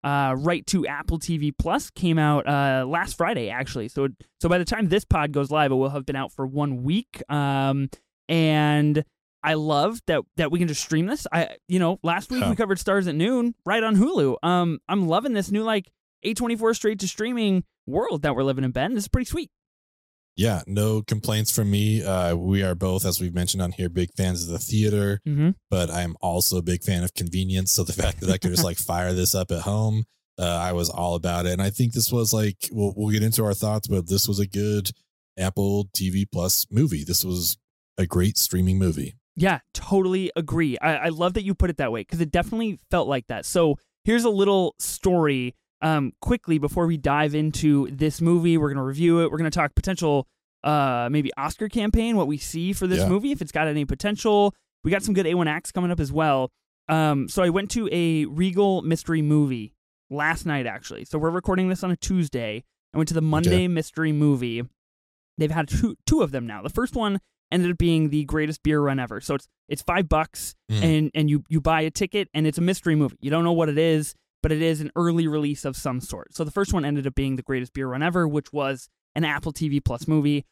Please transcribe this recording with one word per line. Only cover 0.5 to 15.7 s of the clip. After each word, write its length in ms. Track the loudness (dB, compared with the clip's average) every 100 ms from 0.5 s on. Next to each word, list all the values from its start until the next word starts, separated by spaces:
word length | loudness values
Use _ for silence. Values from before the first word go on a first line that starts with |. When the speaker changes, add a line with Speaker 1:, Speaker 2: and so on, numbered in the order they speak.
| 0 0
Speaker 1:
to 180 | -2 -2
Apple 320 | -4 -4 -4
T 220 | -2 -2
V 120 | -2
Plus 380 | -2 0 0 -4
came 300 | -2 2 4
out, 280 | 4 2 2
uh, 380 | 0 2 0 -2
last 300 | -4 -4 -2
Friday, 320 | -2 0 -4
actually. 380 | -6 -6 -6 -6
So, 200 | -2 -2 -4 -20 _
so 80 | 0
by 120 | 2
the 60 | 0
time 240 | -2 2
this 140 | 0
pod 280 | 2 0 2
goes 180 | -2 0
live, 220 | 2 2
it 20 |
will 160 | 2 0
have 160 | -2 -6
been 100 | -6
out 160 | -6
for 140 | -6 -6
one 380 | -2 -2 -2
week. 400 | -2 -2 -2 -16 -6
Um, 640 | -2 0 0 0 0 -2 -8 _ _ -2
and 760 | 2 4 4 4 4 4 2 -2 _ _ _
I 140 | -2 0
love 440 | 2 2 2 -2 -2
that, 160 | -2 -2 -2
that 140 | 0
we 80 | 2
can 80 | 0
just 160 | -2
stream 240 | -2 0 0
this. 180 | -4 -2
I, 260 | -2 -2 -6 -2
you 120 | 2
know, 180 | 2 0
last 260 | -2 -2 -4
week 120 | -2
Speaker 2:
Yeah. 100 | 0
Speaker 1:
we 40 | 2
covered 220 | 0 0
Stars 300 | 2 0 0
at 80 | 0
Noon 400 | 2 2 0 -4 -2
right 160 | 0
on 140 | 4 4
Hulu. 400 | 4 4 2 2
Um, 340 | 0 2 0 -2 -4
I'm 200 | -2 2
loving 260 | 0 0
this 160 | -2 0
new, 140 | -2
like, 260 | 0